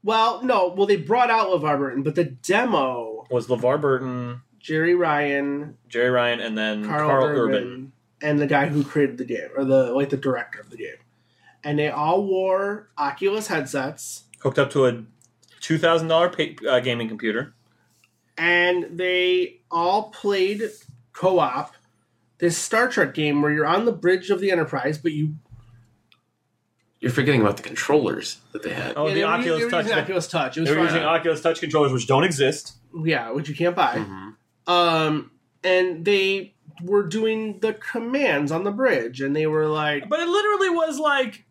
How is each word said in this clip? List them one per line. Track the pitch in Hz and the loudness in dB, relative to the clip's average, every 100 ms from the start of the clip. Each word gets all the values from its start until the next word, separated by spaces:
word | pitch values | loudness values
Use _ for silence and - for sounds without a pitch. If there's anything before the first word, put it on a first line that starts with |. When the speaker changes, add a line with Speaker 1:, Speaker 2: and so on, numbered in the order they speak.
Speaker 1:
Well, | 202 220 226 233 | 2 2 2 0
no. | 254 220 180 | 0 2 2
Well, | 185 202 | 2 2
they | 196 | 2
brought | 143 240 240 | 2 2 4
out | 226 196 | 4 2
LeVar | 180 151 139 | 2 2 0
Burton, | 139 127 | 0 -2
but | 139 | -2
the | 147 | 0
demo | 156 131 - 202 247 175 135 123 113 110 - | -2 -4 0 2 2 0 0 -4 -8 -12 -4
Speaker 2:
Was | 127 117 | -4 0
LeVar | 123 127 147 | 0 2 2
Burton, | 147 131 127 123 123 123 _ _ | 2 0 -2 -6 -8 -10 _ _
Speaker 1:
Jerry | - 156 170 | -4 0 2
Ryan, | 180 165 147 147 143 143 143 151 - _ | 2 2 2 0 0 -2 -6 -8 -16 _
Speaker 2:
Jerry | 117 123 | 0 2
Ryan, | 123 120 117 | 4 2 0
and | 113 107 | -2 -2
then | 107 107 104 | -2 -2 -4
Speaker 1:
Carl | 151 151 | 0 2
Speaker 2:
Carl | 139 131 | 4 4
Speaker 1:
Urban, | 143 113 | 2 2
Speaker 2:
Urban. | 104 123 127 135 _ _ _ | 0 -2 -10 -14 _ _ _
Speaker 1:
and | 151 147 | 0 0
the | 143 | 2
guy | 143 143 | 2 2
who | 147 | 0
created | 139 151 139 120 | 0 2 0 0
the | 123 | -6
game, | 113 - 139 | -6 -6 -4
or | 135 | 2
the, | 135 123 | 4 4
like, | 131 139 | 0 -2
the | 135 | -2
director | 135 123 - - | -2 -4 -6 -14
of | - | -18
the | - | -14
game. | - - _ _ _ _ _ _ | -14 -14 _ _ _ _ _ _
And | 147 147 | -4 0
they | 151 | 0
all | 143 151 185 | 0 2 2
wore | 196 185 185 185 202 214 - - | 2 0 2 0 0 -6 -10 -4
Oculus | 143 - 196 214 208 | -4 0 -2 -2 -2
headsets. | 165 135 143 131 170 - - _ - | -4 -2 -4 -6 -8 -14 -16 _ -6
Speaker 2:
Hooked | 139 147 | -2 0
up | 139 | 2
to | 143 131 | 4 2
a | 117 110 _ _ _ _ _ | 2 -12 _ _ _ _ _
two | - 160 | -2 2
thousand | 165 165 160 | 4 2 2
dollar | 160 175 | 2 2
pa-, | 170 151 - - | 0 -6 -4 2
uh, | 127 | 2
gaming | 127 120 113 | 2 -4 -4
computer. | 107 113 110 147 _ _ _ _ _ _ _ _ - | -4 -2 -2 -6 _ _ _ _ _ _ _ _ -4
Speaker 1:
And | 170 175 180 180 - 175 | 2 4 4 2 -2 -4
they | 185 180 180 180 180 - _ | -2 0 2 2 0 -8 _
all | 170 170 202 214 | -2 2 0 -2
played | - 202 196 185 208 220 - - - _ | -6 -2 0 0 -2 -6 -10 -20 -20 _
co-op | - 185 180 131 127 - - _ _ _ _ _ _ | -2 2 2 2 -2 -8 -14 _ _ _ _ _ _
this | 170 165 | -2 -2
Star | - 226 247 | -2 0 2
Trek | 214 143 | 2 0
game | - 151 143 | 0 0 2
where | 147 | 2
you're | 151 151 | 2 2
on | 185 233 | 2 2
the | |
bridge | 175 175 185 202 | 2 2 0 0
of | 190 | 0
the | 196 | 2
Enterprise, | 175 156 - - 151 | 0 0 -2 -4 -2
but | 165 | -2
you | 151 156 151 _ - - - _ _ _ _ _ _ _ _ _ _ _ _ | -2 -2 -4 _ -20 -20 -20 _ _ _ _ _ _ _ _ _ _ _ _
Speaker 3:
You're | 123 | -2
forgetting | 123 135 135 | 0 2 4
about | 104 - | 4 0
the | |
controllers | - - - 147 110 64 - - _ | -8 -8 2 2 2 -4 -8 -14 _
that | 107 | -12
they | - | -8
had. | 123 127 147 | -6 -6 -4
Speaker 2:
Oh, | 156 | -2
Speaker 1:
Yeah, | |
Speaker 2:
the | 156 | 0
Speaker 1:
they | 160 | 0
were, | |
Speaker 2:
Oculus | 170 170 160 | 0 0 0
Speaker 1:
they | |
were | 156 | 0
Speaker 2:
Touch. | 170 208 | -2 0
Speaker 1:
using | 196 | -2
Oculus | 151 185 - | 0 -4 -2
Touch. | 165 135 156 | -4 -2 -2
It | |
was | 156 | 0
Speaker 2:
They | 156 | 2
were | 165 | 2
Speaker 1:
fine. | |
Speaker 2:
using | 165 151 | 0 0
Oculus | 165 165 156 | 0 0 0
Touch | 165 165 | 0 -2
controllers, | 156 151 143 | 0 2 2
which | 127 110 | 0 2
don't | 135 | 2
exist. | 185 139 139 156 - - _ 170 | 2 2 0 0 -12 -20 _ -6
Speaker 1:
Yeah, | 160 160 226 | -2 -2 -2
which | 160 151 | -6 -6
you | 151 | -2
can't | 175 | -2
buy. | 180 170 113 | 2 0 0
Speaker 3:
Mm-hmm. | 101 95 98 107 _ _ - | -8 -12 -16 -20 _ _ 0
Speaker 1:
Um, | 175 170 165 156 151 - _ _ _ | 2 4 2 0 -2 -6 _ _ _
and | 185 185 185 165 | 2 2 2 -2
they | 170 202 190 196 185 _ - - | 0 2 2 -2 -6 _ -20 -16
were | 175 202 | 0 0
doing | 196 214 220 220 220 190 | 0 -2 -2 -2 -6 -4
the | 220 | -4
commands | 214 - 233 233 277 254 143 143 | -4 -8 -8 -4 0 0 0 0
on | 160 | -2
the | 202 | -4
bridge, | 208 262 156 117 123 | 0 0 0 -2 -6
and | 139 | -4
they | 151 156 | 0 0
were | 156 151 | 0 0
like | 151 151 147 202 | 0 -2 -4 -2
Speaker 2:
But | 311 | -2
it | 339 | 0
literally | 392 415 415 381 | 0 0 0 0
was | 339 320 277 | 0 -2 0
like | 302 277 247 - _ | 0 0 -2 -6 _